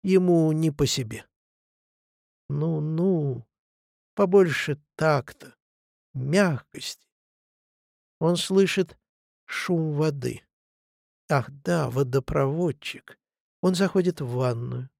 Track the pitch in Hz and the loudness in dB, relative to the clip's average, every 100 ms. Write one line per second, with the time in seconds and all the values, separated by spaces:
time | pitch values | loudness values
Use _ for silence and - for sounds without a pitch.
0 | 190 185 180 170 156 156 160 147 135 - | 4 4 6 4 4 2 0 0 -2 -2
1 | 110 110 - _ _ _ _ _ _ _ | -6 -10 -14 _ _ _ _ _ _ _
2 | _ _ _ _ _ 143 160 156 151 160 | _ _ _ _ _ -4 -2 -2 -2 0
3 | 190 175 143 120 - _ _ _ _ _ | 0 0 -2 -4 -10 _ _ _ _ _
4 | _ - 196 196 180 131 - 147 _ - | _ -2 4 6 4 0 -4 -6 _ -2
5 | 160 143 - - - _ _ _ _ _ | 2 2 -2 -18 -20 _ _ _ _ _
6 | _ 135 135 175 190 135 - - - - | _ -8 0 2 2 0 -8 -14 -14 -14
7 | _ _ _ _ _ _ _ _ _ _ | _ _ _ _ _ _ _ _ _ _
8 | _ _ 160 175 - 190 196 - 180 - | _ _ 0 0 2 2 2 2 -4 -6
9 | _ _ _ _ - - - 175 160 147 | _ _ _ _ -10 -8 -2 0 0 0
10 | 156 143 123 113 _ _ _ _ _ _ | -2 -2 -6 -8 _ _ _ _ _ _
11 | _ _ _ 143 123 139 - 175 131 123 | _ _ _ -2 -2 -10 -4 -2 0 -2
12 | 135 135 - 151 135 156 175 - - - | 0 0 0 -2 -2 0 -2 -4 -12 -16
13 | - - _ _ _ _ 185 180 196 190 | -20 -20 _ _ _ _ -2 0 0 2
14 | 180 170 131 123 127 117 123 123 131 _ | 0 -2 -4 -2 -2 -2 -6 -8 -10 _